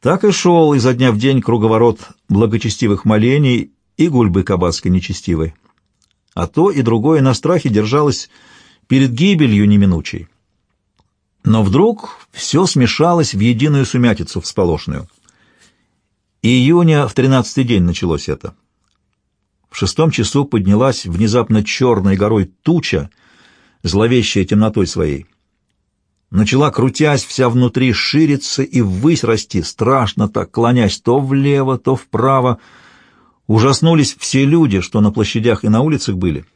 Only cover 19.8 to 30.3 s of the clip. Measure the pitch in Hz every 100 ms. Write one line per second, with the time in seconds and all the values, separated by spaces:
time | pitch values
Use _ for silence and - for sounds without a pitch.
19.8 | 101 - 160 - 107 139 143 117 95 104
20.8 | 131 127 98 85 110 120 110 110 104 -
21.8 | 120 107 95 95 104 107 92 _ - 170
22.8 | - 92 - _ _ _ _ _ _ _
23.8 | 90 92 113 123 107 101 92 104 110 107
24.8 | 92 - 78 69 - _ _ _ _ _
25.8 | _ _ _ _ _ 92 104 127 147 -
26.8 | 131 - 151 143 - - 127 123 123 127
27.8 | 127 107 - 147 156 143 - - 135 127
28.8 | 104 92 143 165 117 110 - 95 78 -
29.8 | 113 135 92 - 107